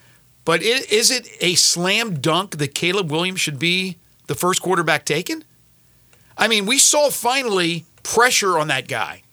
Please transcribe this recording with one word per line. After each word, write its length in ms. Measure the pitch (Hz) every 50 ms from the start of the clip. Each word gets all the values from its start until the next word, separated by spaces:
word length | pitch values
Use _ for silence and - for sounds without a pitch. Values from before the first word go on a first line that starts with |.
| _ _ _ _ _ _ _ _ -
But 160 | - 165 175
i-, 240 | 175 220 240 269 254 -
is 220 | 208 220 240 214
it 180 | 262 247 - - - -
a 120 | - 185 180
slam 640 | - - - - 170 175 185 202 220 233 226 180 143
dunk 380 | 120 165 156 170 196 196 - 156
that 160 | 147 135 -
Caleb 380 | - 170 175 180 208 196 151
Williams 280 | 147 160 175 185 185 180
should 200 | - 160 147 127
be 380 | 160 170 175 185 185 185 175 - _ _ _ _ _
the 100 | - 147
first 280 | - - 180 185 - -
quarterback 420 | 175 185 170 170 156 160 147 -
taken? 380 | - 151 147 190 - 320 320 - _ _ _ _ _ _ _ _ _ _ _ _ _ _ _ _ _ -
I 120 | - 202 220
mean, 180 | 226 208 196
we 140 | 196 254 277
saw 320 | - - - 302 294 277
finally 720 | - - - 240 254 277 262 240 202 185 175 165 170 165 165 _ _ _
pressure 560 | - - - 220 233 254 - - 208 190 180 160
on 100 | 151 156
that 180 | 139 131 131 -
guy, 340 | 135 113 98 73 - - - _